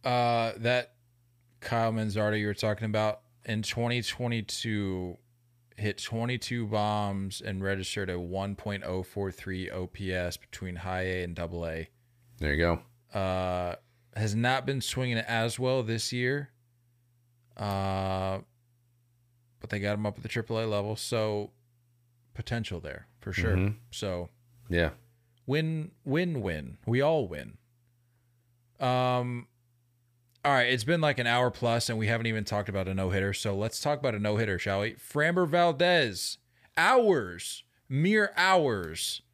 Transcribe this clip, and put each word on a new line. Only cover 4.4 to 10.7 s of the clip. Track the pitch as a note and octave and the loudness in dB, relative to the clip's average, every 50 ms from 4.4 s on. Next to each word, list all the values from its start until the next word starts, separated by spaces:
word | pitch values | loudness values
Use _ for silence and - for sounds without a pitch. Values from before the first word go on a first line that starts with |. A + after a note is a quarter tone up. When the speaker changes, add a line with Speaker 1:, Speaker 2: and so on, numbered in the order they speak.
| G#2 - - - - A2+ G#2+ G#2 G2+ F#2+ F#2 F#2 F2+ F2+ E2+ - _ _ _ _ _ _ _ _ _ _ _ | -4 -6 -8 -6 -4 -2 -2 0 0 -2 -2 -4 -4 -6 -8 -12 _ _ _ _ _ _ _ _ _ _ _
Speaker 1:
hit | - G#2 G#2+ G2+ - | -4 -4 -4 -4 -4
twenty-two | - - A2+ A2+ A#2 A#2+ B2+ A#2+ - - B2 A#2+ A#2 G#2 | -8 -6 -4 -4 -2 -2 -2 -4 -4 -4 -4 -4 -4 -2
bombs | G#2+ G#2+ G#2 G#2+ G#2 G#2 G#2 G2+ G2 G2 G2 F#2+ F#2+ - | 0 0 0 2 0 0 0 0 -2 -4 -4 -6 -8 -8
and | - - G2 F#2+ | -6 -6 -4 -2
registered | F#2+ F#2+ G2 F#2+ F#2 - - G#2+ G2 F#2+ | -2 -2 -2 -2 -4 -4 -4 -4 -4 -2
a | F2+ F2 | -4 -4
one | F2+ E2+ F#2 F#2+ G2 G2 G2+ | -4 -4 -4 -4 -4 -4 -6
point | - - G#2 G2+ G2 - | -6 -4 -6 -6 -4 -4
oh | - F#2 F#2 F2+ | -4 -4 -4 -4
four | - - G2+ G2+ F#2+ F#2 | -6 -6 -4 -4 -4 -6
three | - - F#2+ F#2 F#2 F#2 F2+ | -8 -8 -6 -6 -6 -6 -6
O | - F#2 F#2 F2+ | -6 -6 -6 -8
P | - - G2 F#2 F#2 | -8 -8 -6 -4 -2
S | F2+ F2 F2 E2+ - | -2 -2 -2 -4 -8
between | - _ - - - F#2 | -14 _ -14 -10 -10 -8